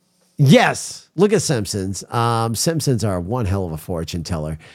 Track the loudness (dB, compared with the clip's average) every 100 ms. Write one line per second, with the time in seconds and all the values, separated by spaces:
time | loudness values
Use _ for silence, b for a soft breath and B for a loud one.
0 | _ _ _ 2 6 8 6 0 -10 -14
1 | _ 0 2 2 0 -2 -2 -4 -6 -8
2 | -4 0 0 0 0 -2 -2 -2 0 0
3 | 0 -2 -4 -4 -2 -2 -4 -8 -8 -6
4 | -6 -8 -6 -6 -6 -8 B